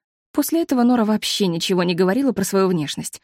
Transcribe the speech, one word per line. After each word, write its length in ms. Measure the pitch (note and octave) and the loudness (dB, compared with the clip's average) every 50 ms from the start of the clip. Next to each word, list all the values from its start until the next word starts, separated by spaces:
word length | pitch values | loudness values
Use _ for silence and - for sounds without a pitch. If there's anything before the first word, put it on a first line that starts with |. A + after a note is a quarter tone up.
| _ _ _ _ _ _ | _ _ _ _ _ _
После 300 | - - C#4+ - D#4 E4 | -4 -4 -2 0 -2 -2
этого 220 | E4+ - C#4+ B3 A#3+ | 0 0 0 2 4
Нора 200 | A#3+ B3+ A#3+ G#3+ | 4 4 4 2
вообще 440 | G#3 G#3+ G#3 - - - - G#3 F3+ | 2 0 -2 -2 -4 -2 -2 0 0
ничего 360 | E3 E3 - - F#3+ F3+ F3 | 0 -2 -2 -2 0 0 0
не 120 | F3+ F3 | 0 0
говорила 360 | E3 F#3 F3+ G3 B3+ C#4 C4 | 2 2 2 2 2 0 0
про 120 | G#3 - G3 | -2 -2 -4
свою 240 | - - F#3+ F#3+ F#3 | -2 0 2 2 2
внешность, 540 | F#3 D#3+ D3 - - - - - - - | 2 0 -2 -4 -6 -8 -10 -10 -14 -16